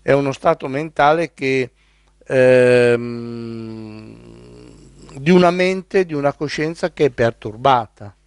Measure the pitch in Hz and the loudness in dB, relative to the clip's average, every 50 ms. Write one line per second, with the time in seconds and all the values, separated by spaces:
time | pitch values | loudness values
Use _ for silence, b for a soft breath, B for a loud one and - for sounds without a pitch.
0 | _ - 135 143 143 139 131 - - 175 165 151 - 143 131 139 156 165 _ - | _ 0 0 0 0 -4 -6 -2 -2 -2 -2 -2 -4 -8 -6 -6 -8 -8 _ 2
1 | 147 147 156 165 170 151 _ - 139 135 131 131 127 120 _ _ _ _ _ _ | 2 2 2 2 -2 -6 _ -6 -4 -2 -2 -2 -4 -4 _ _ _ _ _ _
2 | _ _ _ _ _ _ 147 131 127 127 127 127 127 123 123 123 120 120 120 120 | _ _ _ _ _ _ 0 2 4 4 6 6 4 4 4 4 4 2 2 0
3 | 120 120 120 120 117 117 117 117 117 117 113 113 113 113 110 110 110 107 107 107 | -2 -6 -8 -10 -10 -10 -10 -10 -12 -12 -12 -12 -12 -12 -12 -14 -14 -16 -16 -18
4 | 110 110 113 113 117 58 - 58 - - - - - - - - - - - - | -20 -20 -20 -20 -20 -20 -20 -20 -20 -20 -20 -20 -20 -20 -20 -20 -20 -20 -20 -20
5 | - - - 139 135 156 185 180 180 175 175 185 180 185 190 190 180 _ - 196 | -20 -20 -16 -6 0 4 4 6 6 4 2 2 0 0 -2 -4 -8 _ -2 -2
6 | 185 165 156 147 143 143 139 _ 156 143 - - 151 156 170 - - 175 _ - | -2 0 -4 -2 -2 -2 -2 _ -8 -8 -6 -4 -6 -6 -6 -6 -6 -8 _ 0
7 | 156 135 123 - 120 113 113 _ - 110 104 113 127 135 135 123 110 101 _ _ | 0 0 2 0 0 0 0 _ -12 -14 -12 -2 2 2 2 2 0 -4 _ _
8 | 107 101 101 _ _ | -20 -20 -20 _ _